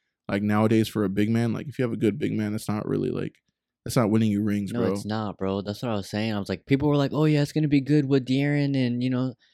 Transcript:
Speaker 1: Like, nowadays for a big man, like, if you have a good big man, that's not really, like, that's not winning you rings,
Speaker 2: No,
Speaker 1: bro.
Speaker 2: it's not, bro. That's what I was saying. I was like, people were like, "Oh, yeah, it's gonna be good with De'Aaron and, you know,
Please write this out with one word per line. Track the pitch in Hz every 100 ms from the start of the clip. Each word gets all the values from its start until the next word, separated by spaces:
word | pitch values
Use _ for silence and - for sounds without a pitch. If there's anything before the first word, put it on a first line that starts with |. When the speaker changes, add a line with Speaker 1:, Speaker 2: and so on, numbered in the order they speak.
| _ _ -
Speaker 1:
Like, | 101
nowadays | 104 107 110 113 110
for | 107 101
a |
big | 98 107
man, | 117 117
like, | 101 135
if | 120
you |
have | 123
a | 110
good | 113 101
big | 107
man, | 107 107
that's | 107 -
not | 104 -
really, | 101 95
like, | 90 101 - _ _ _ _ 120
that's | 127
not | 107
winning | 110 110
you | 101
rings, | 107 104 98
Speaker 2:
No, | 120
Speaker 1:
bro. | 95
Speaker 2:
it's | 98 101
not, | 110 104 -
bro. | 95 98
That's | 101 104
what | 123
I | 104
was | 98
saying. | 104 113
I | 104
was | 95
like, | 95 -
people | 135 147
were | 147
like, | 139
"Oh, | 139 156
yeah, | 151
it's | 143
gonna | 156 151
be | 143
good | 131 151 139
with | 139 123
De'Aaron | 131 143 147 139 139
and, | 123 120
you | 127
know, | 127 131 - _